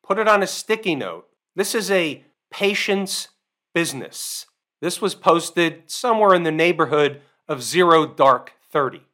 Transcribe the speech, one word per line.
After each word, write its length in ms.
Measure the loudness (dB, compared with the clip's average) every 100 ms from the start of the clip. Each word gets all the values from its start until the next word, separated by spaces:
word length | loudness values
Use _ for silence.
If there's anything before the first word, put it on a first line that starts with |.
Put 160 | _ 0
it 80 | 4
on 160 | 2
a 60 | 2
sticky 480 | -6 -4 -4 -2 -4
note. 320 | -6 -10 _ _ _
This 220 | -6 -4 -4
is 160 | 0
a 320 | 0 -2 -6 _ _ _
patience 800 | -4 -2 -2 -2 -2 -4 -8 -10 _ _ _ _
business. 720 | -4 -4 -8 -12 -14 -12 -12 -16 _ _ _
This 200 | -8 -4
was 140 | -6
posted 680 | 0 2 2 0 -2 -2 -4 _
somewhere 480 | -6 -2 2 4
in 80 | 4
the 80 | 2
neighborhood 720 | 0 0 2 0 2 0 -2 _ _ -10
of 160 | -8
zero 420 | -4 2 4 4
dark 500 | 2 2 4 4 -2 _ _
thirty. 340 | -2 -2 -6 _